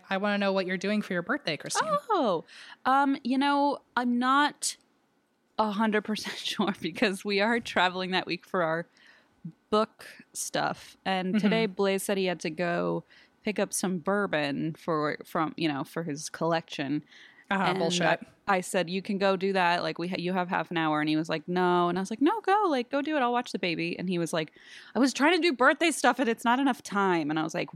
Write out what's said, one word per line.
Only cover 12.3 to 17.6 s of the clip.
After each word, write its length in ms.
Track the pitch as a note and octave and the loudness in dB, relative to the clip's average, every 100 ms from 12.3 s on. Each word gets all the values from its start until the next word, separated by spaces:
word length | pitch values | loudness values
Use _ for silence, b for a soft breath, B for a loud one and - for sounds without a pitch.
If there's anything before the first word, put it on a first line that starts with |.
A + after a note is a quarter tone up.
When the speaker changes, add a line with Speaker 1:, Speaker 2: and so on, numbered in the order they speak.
| F3 | -2
Speaker 2:
to 80 | F3 | -6
go 540 | D#3 F3 F3 F3 E3+ - b b _ | -4 -2 0 0 -2 -6 b b _
pick 140 | A3 G#3 | -6 -2
up 140 | G3 | -2
some 260 | - F#3+ F#3 | -2 -2 -2
bourbon 760 | E3+ G3+ F#3+ D#3 C#3+ C#3+ D#3 D#3+ | 0 0 0 0 0 -2 -4 -4
for, 400 | - D#3 D3 - - | -4 -2 -2 -4 -4
from, 280 | F3+ D#3+ - | -2 -2 -2
you 100 | E3 | -2
know, 160 | C#3 | -2
for 200 | - D#3 | -6 -6
his 260 | E3+ C#3+ - | -6 -8 -8
collection. 720 | - E3 E3 - - C3+ D3 - B B B B | -4 -2 -2 -4 -8 -4 -4 -6 B B B B
Speaker 1:
Uh-huh, 120 | G3 | 0